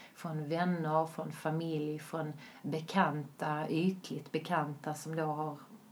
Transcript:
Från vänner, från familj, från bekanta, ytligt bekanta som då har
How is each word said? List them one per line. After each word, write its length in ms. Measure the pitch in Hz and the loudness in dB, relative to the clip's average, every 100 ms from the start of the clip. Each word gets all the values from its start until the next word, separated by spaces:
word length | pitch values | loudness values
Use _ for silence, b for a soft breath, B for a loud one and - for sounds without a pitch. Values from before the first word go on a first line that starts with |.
| B | B
Från 340 | - 170 156 147 | -8 -4 -2 0
vänner, 580 | 165 180 170 156 156 160 | 2 2 2 4 4 2
från 260 | - 156 | -2 -6
familj, 680 | - 156 160 165 156 151 151 | -4 0 0 2 0 0 -2
från 340 | - 165 151 139 B B | -4 -4 -2 -6 B B
bekanta, 1040 | - 160 160 190 160 151 143 - 151 151 156 | -4 -2 2 4 4 4 -4 -4 -2 0 0
ytligt 640 | 156 185 190 - 143 - | 4 4 2 -4 -8 -4
bekanta 640 | 160 156 170 147 147 156 | -4 2 2 2 -2 -6
som 220 | 151 160 160 | -6 -4 0
då 80 | |
har 320 | 156 151 147 147 - - - | 0 0 -2 -6 -12 -20 -12